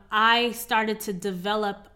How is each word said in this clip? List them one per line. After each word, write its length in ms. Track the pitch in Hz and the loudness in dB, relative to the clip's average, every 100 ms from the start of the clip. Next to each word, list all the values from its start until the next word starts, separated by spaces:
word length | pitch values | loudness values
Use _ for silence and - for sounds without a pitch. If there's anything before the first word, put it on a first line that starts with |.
| - | -4
I 420 | 214 226 233 240 | 4 4 4 0
started 480 | 208 - 226 220 214 | -2 -2 0 0 -2
to 120 | 214 | -4
develop 760 | 185 202 185 190 214 202 202 - | -4 -4 -4 -2 -2 -2 -4 -12